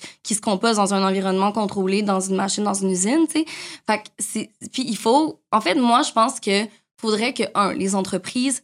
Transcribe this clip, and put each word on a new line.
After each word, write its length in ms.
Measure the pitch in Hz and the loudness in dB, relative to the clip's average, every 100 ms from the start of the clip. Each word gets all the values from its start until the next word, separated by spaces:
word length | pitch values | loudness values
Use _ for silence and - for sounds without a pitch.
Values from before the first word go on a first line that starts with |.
| - - | -12 -12
qu'ils 120 | - 208 | -6 -4
se 40 | |
compostent 360 | - 196 233 208 | -2 0 2 2
dans 180 | 190 196 | 2 2
un 120 | 190 | 2
environnement 440 | 190 190 190 202 | 0 0 2 0
contrôlé, 500 | 214 196 202 190 202 | 0 -2 -2 0 0
dans 180 | 202 190 | 0 0
une 160 | 190 190 | 0 -2
machine, 280 | 196 208 | -2 -2
dans 100 | 208 | -2
une 160 | 196 190 | 0 0
usine, 380 | 185 202 311 320 | 0 2 2 2
tu 140 | 311 | 0
sais. 40 | 320 - - - - | -4 -6 -14 -8 -4
Fait 140 | 214 | -4
que 40 | - - | -4 -12
c'est, 320 | - 214 - - - | -8 -6 -8 -12 -12
puis 100 | - 262 | -6 -6
il 100 | 196 | -2
faut, 420 | 226 269 311 - - | 4 4 2 -4 -2
en 100 | 214 | 0
fait, 140 | 320 339 | 2 2
moi, 260 | 240 233 | 4 4
je 100 | - | 2
pense 260 | 226 233 247 | 2 0 0
que 260 | - 196 220 - _ _ | 0 0 -2 -8 _ _
faudrait 340 | 226 208 240 | -2 0 0
que, 100 | 262 208 | -2 -2
un, 200 | - 196 | 0 0
les 200 | - 190 | 0 -2
entreprises 680 | 196 185 185 - 254 262 - | 0 -2 -4 -4 -2 -2 -2